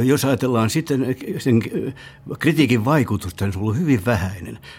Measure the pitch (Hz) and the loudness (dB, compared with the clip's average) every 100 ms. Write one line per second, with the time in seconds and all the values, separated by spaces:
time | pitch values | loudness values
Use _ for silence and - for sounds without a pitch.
0 | 127 143 135 131 127 117 110 160 156 135 | 2 2 2 0 2 2 2 0 -2 -2
1 | 127 127 - - 139 117 - - - - | -2 -4 -6 -4 2 2 2 -4 -6 -8
2 | - - - - 147 156 127 120 117 151 | -16 -18 -14 -2 0 2 4 2 2 2
3 | 120 104 92 - 101 95 110 110 165 120 | 2 -2 -4 -6 -4 -2 -2 0 2 2
4 | 104 107 95 98 - - - | 2 0 -2 -6 -12 -14 -18